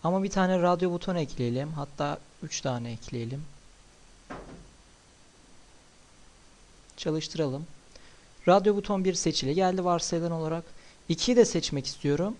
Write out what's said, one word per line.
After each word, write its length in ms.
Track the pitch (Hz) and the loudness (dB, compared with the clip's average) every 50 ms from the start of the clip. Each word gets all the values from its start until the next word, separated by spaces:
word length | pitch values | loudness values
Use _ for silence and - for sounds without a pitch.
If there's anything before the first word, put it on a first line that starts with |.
| - | 0
Ama 180 | 160 180 196 | 0 0 0
bir 80 | 190 196 | 0 0
tane 320 | 190 190 185 185 185 185 | 0 2 2 2 4 4
radyo 300 | 175 175 180 175 185 180 | 4 2 2 2 2 0
buton 220 | 175 175 - - 185 | -2 -2 -4 -2 -2
ekleyelim. 580 | 175 156 131 - - 127 120 120 127 139 151 | -2 -2 -4 -4 -4 -2 -2 0 -2 -4 -4
Hatta 460 | 160 147 143 143 - - 147 143 147 147 - - - - | -6 -8 -8 -10 -6 -6 -4 -4 -4 -6 -10 -20 -18 -14
üç 180 | - 151 - - | -12 -8 -8 -6
tane 320 | - 139 127 120 117 117 | -4 -4 -4 -4 -6 -8
ekleyelim. 520 | 117 113 - - - 120 117 117 131 143 156 147 - - - - - - - - - - - - - - - - - - - - - - - - - - - - - - _ - - - - - _ - - - - - - - - - - - - - - - - - - - - - - - - - - - - - - - - | -10 -10 -12 -10 -8 -6 -6 -6 -8 -10 -10 -12 -16 -20 -20 -20 -20 -20 -20 -20 -20 -20 -20 -20 -20 -20 -18 -16 -16 -16 -14 -16 -18 -20 -20 -20 -20 -20 -20 -20 -20 -20 _ -20 -20 -20 -20 -20 _ -20 -20 -20 -20 -20 -20 -20 -20 -20 -20 -20 -20 -20 -20 -20 -20 -20 -20 -20 -20 -20 -20 -20 -20 -20 -20 -20 -20 -20 -20 -20 -16
Çalıştıralım. 720 | - - 170 156 156 151 - - 160 160 139 127 139 160 - - - - - - - - - - - - - - - - - | -8 -4 -2 -2 -2 -4 -6 -4 -2 -2 -2 -2 -6 -8 -12 -16 -20 -20 -20 -20 -20 -20 -20 -20 -20 -20 -20 -20 -2 4 6
Radyo 280 | 180 202 190 214 208 | 6 6 6 4 2
buton 280 | 202 202 - 208 190 185 | 2 0 -2 -2 0 0
bir 100 | 190 180 | 0 0
seçili 400 | 170 - 170 151 - - 131 151 | 0 0 0 0 0 -2 0 2
geldi 300 | 180 190 185 185 185 175 | 2 2 2 2 2 2
varsayılan 480 | 180 175 170 - - - 170 165 170 | 2 2 0 0 -2 -2 -2 0 -2
olarak. 320 | 170 165 160 156 160 165 165 - - - - - - - - - | -2 -2 -2 -4 -4 -6 -8 -12 -18 -20 -20 -20 -20 -20 -2 -2
İkiyi 280 | 170 160 - - 247 | 0 2 4 6 8
de 80 | 240 226 | 8 8
seçmek 420 | - - 170 156 - - 139 131 | 8 6 -2 -2 0 -4 -4 -4
istiyorum. 500 | - - - - 143 143 147 175 202 233 | -6 -10 -2 0 0 2 2 0 -4 -4